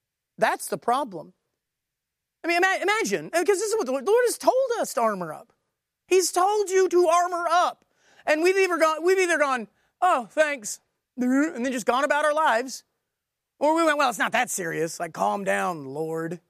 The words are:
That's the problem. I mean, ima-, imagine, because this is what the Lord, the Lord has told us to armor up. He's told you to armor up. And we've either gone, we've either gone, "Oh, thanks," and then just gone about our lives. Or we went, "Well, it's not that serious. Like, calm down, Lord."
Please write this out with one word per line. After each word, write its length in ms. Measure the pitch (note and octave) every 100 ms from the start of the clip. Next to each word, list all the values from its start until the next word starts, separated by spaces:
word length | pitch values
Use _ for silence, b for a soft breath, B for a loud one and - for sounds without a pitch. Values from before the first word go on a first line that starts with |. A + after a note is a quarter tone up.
| _ _ _ -
That's 300 | A#3 F4+ -
the 100 | G3
problem. 540 | - B3+ C#4+ E3+ F3 _ _ _ _ _ _ _ _ _ _ _
I 40 | D#4+
mean, 100 | E4+
ima-, 240 | F#4+ F4
imagine, 440 | F4+ G#4+ D4+ F#3 D3+
because 320 | E4 F4+ F#4+
this 120 | G#4+
is 60 | A4
what 100 | C4
the 60 |
Lord, 140 | C4+ B3
the 40 |
Lord 140 | A#4 B4
has 120 | -
told 320 | C#4 B4+ C5+ A4+
us 140 | C4+
to 60 | -
armor 320 | A3+ G3 E3
up. 200 | C#3+ - _ _ _ _ _ _
He's 220 | F#4 E4+
told 400 | F4+ F#4+ G#4+ G4
you 180 | F#4+ F#4
to 200 | F4 F4
armor 380 | E4+ F4+ F4 E4+
up. 340 | E4+ D#4 - _ b b b -
And 160 | D#4
we've 140 | F4 G4
either 220 | F#4+ E4
gone, 240 | D#4+ D#4
we've 160 | E4+ F#4+
either 200 | F4+ D#4
gone, 280 | C#4+ B3+ G#3 _ _ _
"Oh, 260 | F#4 D#4 A3
thanks," 480 | - D4+ C#4 G#3 - _ _ _ -
and 480 | B3 C4+ D#4 B3
then 80 | B3+
just 140 | B3+ G3+
gone 180 | A#3+
about 200 | C#4+ D4
our 100 | D4+
lives. 500 | D4+ D#4 A3+ C4 - _ _ _ _ _ _ _ _
Or 160 | D4 D#4+
we 80 |
went, 120 | E4 D4
"Well, 120 | C#4
it's 100 | A3+
not 140 | A#3
that 180 | A3+ A#3+
serious. 480 | - E3 D#3 E3 -
Like, 140 | E3+
calm 320 | D#3 G3 G#3
down, 420 | G3 G3 F#3+ E3+ C3+
Lord." 540 | C#3 D#3+ D#3+ E3 E3+